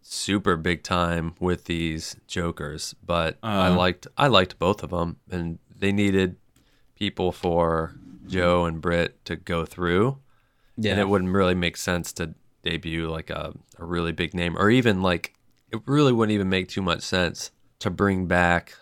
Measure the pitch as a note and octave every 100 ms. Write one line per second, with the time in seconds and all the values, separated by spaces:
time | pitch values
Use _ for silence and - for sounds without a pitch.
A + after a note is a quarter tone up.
0 | - - - G2+ G2 E2+ E2 E2+ - F2+
1 | F2 E2+ E2 E2 F2+ F2 - E2+ E2 D#2+
2 | - - _ - E2+ E2 D2 D#2 - -
3 | - F2 D#2+ - A2+ G2+ F#2 F2+ F2+ F2+
4 | - - C#3 G#2 F#2 - F2 G#2 D2+ F2
5 | E2+ - _ F2+ E2+ E2+ _ - G2 G2+
6 | G2+ F#2+ F#2 - _ _ _ _ _ _
7 | G#2 - F#2 F2 F2+ E2+ E2 E2 D#2+ -
8 | - - - F#2 F2 F2 E2+ D#2+ D#2+ E2+
9 | E2 _ - E2+ - E2+ E2 - F2 F2+
10 | A#2 C#3 _ _ _ _ _ - G#2+ G2
11 | G2 G2+ F#2 F#2+ F#2 F2+ F2 - - F2+
12 | E2 - E2 - _ _ E2+ E2 E2 D#2+
13 | E2 D#2+ D#2+ D#2+ D#2 E2 _ - E2+ E2+
14 | E2+ D#2+ E2+ F2+ F2 E2 G2+ B2+ A#2 F#2+
15 | F#2 F2 - _ _ _ _ A2+ A#2 C#3
16 | C#3+ A#2+ A2 G#2+ F#2+ F#2+ F2+ - F#2+ E2
17 | - F#2 F2 - - _ _ _ G#2+ F2
18 | G2+ F#2+ F2+ F2+ F2 E2+ - -